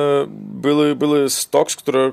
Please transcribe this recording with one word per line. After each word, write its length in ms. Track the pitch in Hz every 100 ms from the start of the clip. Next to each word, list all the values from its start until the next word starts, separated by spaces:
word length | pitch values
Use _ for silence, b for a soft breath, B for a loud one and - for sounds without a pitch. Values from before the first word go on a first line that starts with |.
| 143 139 123 104
były, 580 | 101 101 139 147 147 135
były 340 | 147 147 135
stocks, 460 | - - 143 165 -
które 360 | - 131 131